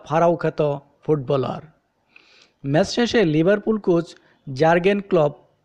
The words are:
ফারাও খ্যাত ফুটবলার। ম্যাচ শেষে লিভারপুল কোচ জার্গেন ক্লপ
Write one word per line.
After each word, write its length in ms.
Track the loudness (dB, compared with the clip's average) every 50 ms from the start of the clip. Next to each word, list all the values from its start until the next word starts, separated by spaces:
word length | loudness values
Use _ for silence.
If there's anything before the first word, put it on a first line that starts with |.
| -4
ফারাও 300 | -4 0 2 2 2 2
খ্যাত 260 | 0 -2 -4 -2 -2 -2 -2 -4 -6 -10 _ _ _ _
ফুটবলার। 580 | -2 -2 -2 -2 -2 -2 -2 -2 -4 -8 -10 -14 -18 _ _ _ _ _ _ _ _ _ _ _ _ _ _ _ _ _ _ -6
ম্যাচ 220 | -2 0 0 0 0
শেষে 380 | -2 -2 -2 0 2 2 2
লিভারপুল 520 | 2 2 2 2 2 0 0 0 -2 -4 -2
কোচ 380 | 0 0 0 0 -2 -4 -10 -20 _ _ _ _ _ -10 -4
জার্গেন 480 | 0 2 2 2 2 2 0 0 -2
ক্লপ 320 | -2 0 0 2 2 0 -2 -6 _ _ _ _